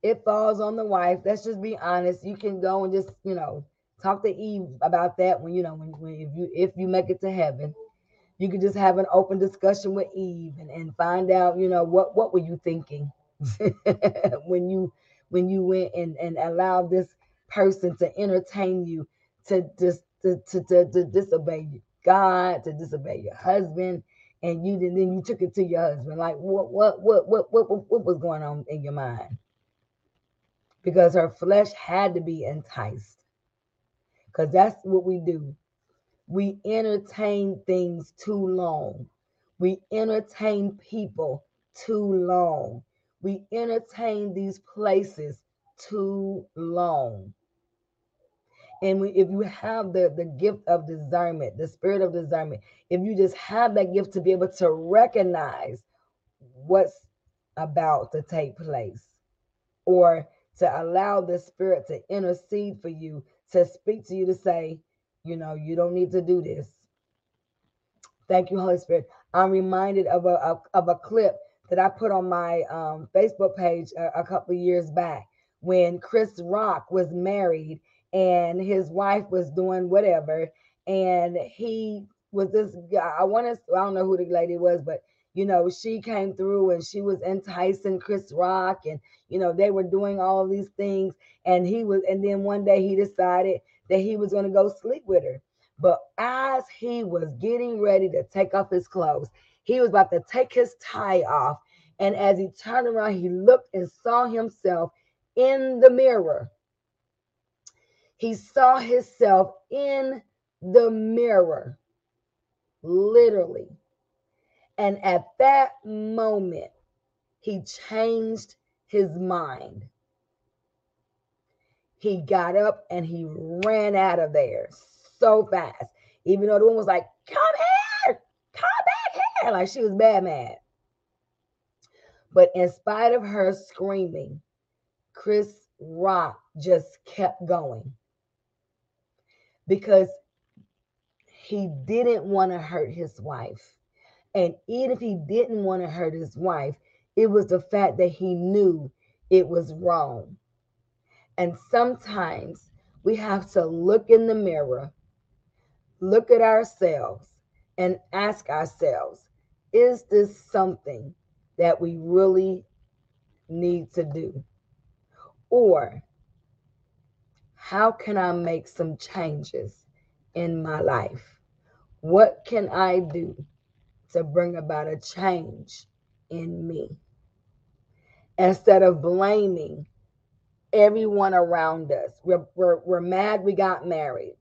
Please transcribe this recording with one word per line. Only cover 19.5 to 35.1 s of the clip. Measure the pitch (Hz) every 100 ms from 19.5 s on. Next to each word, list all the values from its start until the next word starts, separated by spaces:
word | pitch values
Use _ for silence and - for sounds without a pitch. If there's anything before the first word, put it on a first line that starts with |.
| 190 175 -
dis-, | 180 170 _ _
to, | 190 180 -
to, | 185
to, | - 180 180
to | 175
disobey | 175 180 196 160 147 156 156 139 _ _
God, | - 190 190 180 180 180
to | -
disobey | 151 160 151 143 -
your | 101
husband, | - - 196 185 160 185 175 - _ _ _
and | 170 170
you | 180 196
did, | 180
then | 180 185
you | 185 -
took | -
it | 180
to | 190
your | 180 170
husband. | 165 147 127 156
Like, | 170 151
what, | 175 196 185
what, | 190 214 180
what, | 196 208 -
what, | 220 -
what, | 226 220
what, | 202 -
what | 233
was | 185 170
going | 170 156
on | 147 147 143
in | 151
your | 143
mind? | 143 135 117 - - _ _ _ _ _ _ _ _ _ _ _ _ _ _
Because | 180 170 175
her | 170 165
flesh | - 170 202 208
had | - - 180 202
to | 175
be | 160 160
enticed. | - 151 - - 104 104 101 _ _ _ _ _ _ _ _ _ _ _ _
'Cause | - 160
that's | 175 208 208
what | 190 190
we | 180